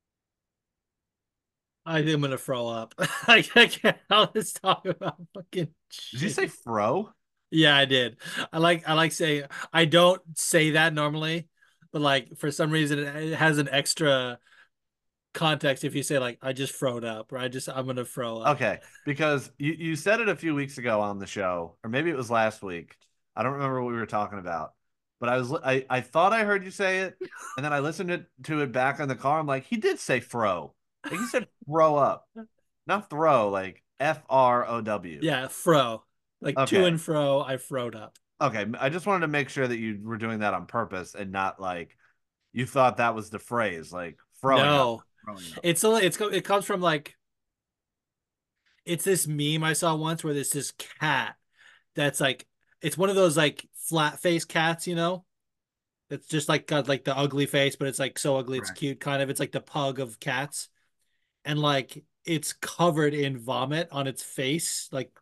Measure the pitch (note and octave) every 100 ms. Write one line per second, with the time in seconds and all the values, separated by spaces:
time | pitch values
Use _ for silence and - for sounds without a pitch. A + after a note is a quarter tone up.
0 | _ _ _ _ _ _ _ _ _ _
1 | _ _ _ _ _ _ _ _ E3 D#3+
2 | D#3 D3+ C#3 B2+ - B2 A#2 A2+ A2 -
3 | F3 - - A3 D3+ A#3+ A3+ - G#3+ -
4 | - G#3+ G3 A3 F#3+ - F#3+ - F#3+ -
5 | F#3+ - E3+ G3+ F3 F#3+ D#3 _ _ -
6 | - A#2+ G3 - F#4+ - - A2 G#2 E3+
7 | A3 _ _ _ _ E3 D3+ C#3+ C3+ C3
8 | A#2+ - - - - E3 E3+ E3+ D#3+ D#3
9 | E3 - D#3+ D3 C#3 - - D#3+ D#3+ E3+
10 | F3+ F#3 - D#3 - E3+ D#3 D3+ D#3+ D3+
11 | D3 D3+ D#3 E3+ D#3+ _ _ _ _ D#3
12 | C#3+ C3+ - - D3+ D3 D#3 D#3+ D3 D3
13 | C#3+ D3+ D#3+ D#3+ D#3 D3+ C#3 C#3 C3+ -
14 | D3+ C3 B2 A#2+ _ - _ _ _ _
15 | _ _ _ - D#3+ D3 D3 C3 C#3+ C#3
16 | B2+ C#3+ B2 A#2 C3+ B2+ C3+ - C3+ A#2+
17 | A2+ A2 - C3 B2+ B2+ C3+ C3 C3 B2
18 | A#2+ - A#2+ A2+ A#2+ B2 A2 F2 - -
19 | D3 C#3+ D#3 C#3+ - - C#3+ E3 E3 D#3
20 | G3 A3+ A3 D#3+ E3 C#3+ C#3 C3+ A#2+ G#2+
21 | G#2 G2+ F#2 G#2+ F#2 F2+ E2 - A2+ B2+
22 | E3+ C3+ A2+ A#2 A2 - G2 F2 E2 _
23 | _ _ _ - A#2+ C#3 C#3 C3 B2 A#2
24 | G#2+ A2 G2 G2 F2 E2 D2+ _ _ _
25 | _ - A#2+ B2+ B2 D3+ C3+ C3 C3+ B2+
26 | B2 D#3+ F#3 A3+ G#3 G3+ F#3+ F3+ F#3+ F#3
27 | F#3+ - F#4 - - - D3 C#3+ C#3+ E3
28 | F3+ F3 E3+ - C3 D#3 C#3 B2 C3 C#3
29 | C#3+ A#2 C3+ D#3 D3+ C3+ - A3+ F#4+ E4+
30 | - B2+ - A#2+ G#2+ F2 D2 _ _ _
31 | - E3+ A#3+ F4 - _ - D#3+ D#3 D3
32 | B2 - - A3+ A3 _ _ _ - G3
33 | - D3 D#3+ C3 G#2 G2 F#2+ - _ -
34 | C#3+ D3+ - C3 B2+ B2 A#2 A#2 A2 G#2
35 | F2+ D2 D#3+ C3+ C3 - F3+ D3+ B2 A2+
36 | _ _ _ _ - C3 C3 G3 F3+ D#3+
37 | - D3+ C#3+ C#3 C3 C3 - C3+ A#2+ A2
38 | G#2+ _ _ - C#3 G#2+ G#2 G#2 C3+ F3
39 | G3+ F#3+ D#3+ D3 C3+ C#3+ B2+ A#2 A2+ G#2
40 | A2 A2+ A2+ A2 G#2 F#2 E2+ A#2+ G#2 F#2+
41 | E2+ - G2 F#2+ F#2+ - F#2+ F2+ E2 _
42 | _ _ _ _ _ A#2 B2+ C#3 B2+ G#2+
43 | A#2 A2 G2+ G#2 - A#2+ G#2+ E2+ D#2 F2
44 | F2 D2+ _ _ C3+ C3 C#3+ C#3+ A#2+ A#2
45 | - _ - G2 F2 - F3 E3 A3 A3+
46 | F#3 - G#3 F#3+ - G3+ G3 G3 F3 D3+
47 | - _ _ _ _ _ _ _ _ _
48 | _ _ _ _ _ _ _ _ - E3+
49 | G3 F3+ D3+ D3+ D3 D#3+ D#3+ D3+ F3 D#3
50 | D#3 E3 D#3 C#3+ C3+ C#3+ B2 - - -
51 | D#3 C#3 A2 - _ _ - _ _ -
52 | C#3+ - C#3 B2+ - _ _ _ D#3+ D3
53 | F#3+ G3 F#3 D3+ D3 - - - - D#3+
54 | D3+ - F3+ E3+ - E3+ D#3+ E3 F3+ E3+
55 | E3+ F#3 - _ _ _ _ _ _ _
56 | - C#3+ - D#3 C#3+ D3+ - D3+ B2+ C3+
57 | - C3 C#3+ C3+ C#3 C#3+ C#3 - C#3 B2+
58 | C3 - D3+ C3+ B2+ C3 G#2 - C#3+ C3+
59 | D3 C#3 C#3 - C#3+ C#3 - D#3 C#3 C3
60 | B2+ A2+ D3 B2+ C#3+ - - _ _ _
61 | _ _ _ _ D3 D3+ D3 C#3 A#2+ D3
62 | - _ - D#3+ - - - - F3 D#3
63 | D3+ D3 C#3 B2+ A2+ A#2+ C3 D#3 E3+ C#3+
64 | C3+ - - - C3 D#3+ - - - C3+
65 | B2+ _